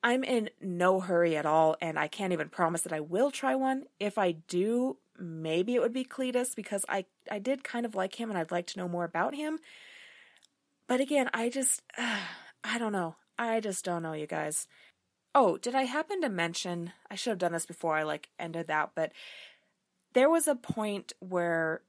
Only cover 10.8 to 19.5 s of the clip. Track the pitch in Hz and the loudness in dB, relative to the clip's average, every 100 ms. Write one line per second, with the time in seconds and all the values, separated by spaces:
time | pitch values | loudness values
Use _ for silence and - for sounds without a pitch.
10.8 | _ 254 269 294 247 226 233 269 254 - | _ 0 2 2 2 0 -2 0 0 0
11.8 | _ - 240 208 185 - - - 220 226 | _ -6 -4 -4 -6 -12 -18 -14 -4 -2
12.8 | 226 202 170 - _ - 233 226 214 185 | 0 -2 -2 -6 _ -6 -2 0 0 -4
13.8 | - 175 165 156 151 165 156 156 - - | -2 -4 -4 -6 -6 -4 -2 -4 -6 -14
14.8 | - _ _ _ _ 277 226 165 - 262 | -20 _ _ _ _ 6 6 4 0 0
15.8 | 262 269 320 392 302 190 170 170 180 175 | 0 -2 -2 -2 -2 0 -2 -2 -4 -4
16.8 | 170 - - 202 - 202 180 165 - 170 | -6 -12 -16 -6 -4 0 0 0 -6 -4
17.8 | 170 156 156 151 - _ 165 165 160 151 | 0 0 0 -4 -6 _ -8 -6 -2 0
18.8 | 156 - 156 - - - - | 0 -2 -4 -4 -18 -18 -20